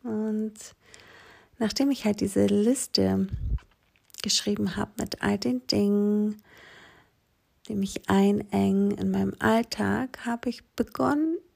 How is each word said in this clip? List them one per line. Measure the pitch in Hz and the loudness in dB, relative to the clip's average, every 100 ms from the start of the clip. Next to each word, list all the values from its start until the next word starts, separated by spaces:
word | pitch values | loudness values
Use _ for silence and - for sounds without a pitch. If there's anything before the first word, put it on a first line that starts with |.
Und | 247 214 220 214 220 214 - - _ - - - - - _ _ | -6 -4 -2 -2 -4 -8 -20 -20 _ -20 -20 -20 -20 -20 _ _
nachdem | 220 - 277 | -4 0 0
ich | 269 220 | 2 0
halt | 202 | 0
diese | 214 196 202 | 0 2 2
Liste | 202 214 269 - 202 190 196 190 - - - - _ _ _ _ - | 4 2 0 0 0 2 2 -2 -4 -4 -4 -6 _ _ _ _ -12
geschrieben | 214 - - 208 202 190 | -2 -2 0 -2 -2 -2
habe | - - | -6 -6
mit | 214 - | -8 -4
all | - 202 | -2 -2
den | 240 254 - | 0 -2 -2
Dingen, | 208 202 202 208 208 214 214 _ - - - - - _ _ _ _ _ _ - | 0 4 4 2 2 0 -4 _ -20 -20 -20 -20 -20 _ _ _ _ _ _ -8
die | |
mich | 214 196 - - | -4 -4 -6 0
einengen | 196 196 202 208 202 196 196 202 | 4 4 2 -2 0 2 4 2
in | 202 190 | 0 -2
meinem | 190 196 196 | 0 -2 0
Alltag, | 220 220 233 - 202 202 254 - 240 | 2 2 0 -4 -2 -2 -4 -8 -8
habe | 240 247 | -6 -6
ich | 233 _ - | -8 _ -6
begonnen | - - 262 294 320 339 - | -6 0 0 2 0 -2 -8